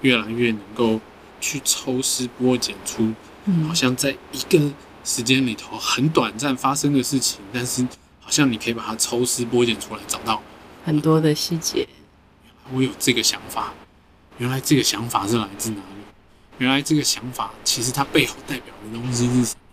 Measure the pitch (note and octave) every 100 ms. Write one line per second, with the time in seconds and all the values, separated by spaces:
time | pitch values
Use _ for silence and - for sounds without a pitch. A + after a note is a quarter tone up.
0 | C3+ B2 G#2 A#2 A#2+ G#2+ G2 G#2+ A#2 A2
1 | - - - - - C#3 - - - B2+
2 | B2+ - B2 - B2 B2 - G2 - -
3 | A2+ A2 - - - F3 D#3 E3 B2+ B2+
4 | C#3 C3+ - - - E3+ D3 C#3 - -
5 | - - A#2 C3 C3 G#2+ - A2 - -
6 | D3 D#3+ A#2 G#2 C#3+ C3 C3+ C#3+ D3 C#3+
7 | A#2+ C3+ - - G2 A#2+ B2 - B2+ -
8 | _ _ - - C#3+ A2 A#2 A#2 A2 A2
9 | - A#2+ B2 - A#2+ A#2+ A#2+ G#2+ - A2
10 | - - - A2 - - - - - D3+
11 | D3+ D#3+ D#3 D3+ - E3+ - - - -
12 | - _ _ _ _ _ - B2+ C3 G2+
13 | - A#2+ G#2+ G2+ - - G#2+ - - _
14 | _ _ _ - B2 C3 - C#3 A2+ G#2
15 | A#2 A2+ G2 A#2 G2+ G2 A2+ G#2 G2 G2
16 | G#2 - - _ _ - B2+ C3+ C#3 D#3
17 | C3 - A#2+ B2 G2+ - - - A#2 C3
18 | C#3 D#3+ B2+ - - C3 - - G#2+ A#2
19 | B2 A#2+ B2 B2 A#2 - _